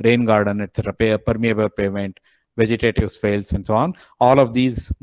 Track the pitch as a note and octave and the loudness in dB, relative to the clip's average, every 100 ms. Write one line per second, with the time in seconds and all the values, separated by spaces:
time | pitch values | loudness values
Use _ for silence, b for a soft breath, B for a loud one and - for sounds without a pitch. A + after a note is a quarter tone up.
0 | A2+ A#2+ A#2 G#2+ G#2 G#2 G2+ - G2+ - | 0 2 2 2 2 -2 -6 -6 -6 -2
1 | A2+ G#2+ - A2 A2+ G#2+ G#2+ - G2 G2 | 0 0 -2 -2 -2 0 -2 -2 -4 -4
2 | G2 - _ _ _ - A2 A#2 A#2 G#2+ | -8 -10 _ _ _ -2 -2 0 0 0
3 | G#2 - G#2 G#2 G2 G#2 F#2+ A2 D#3 F3+ | -4 -2 -2 -2 -4 -6 -2 0 0 -4
4 | b b B2 C3+ B2 A#2+ B2+ A2+ - - | b b 4 4 4 2 -2 -2 -8 -8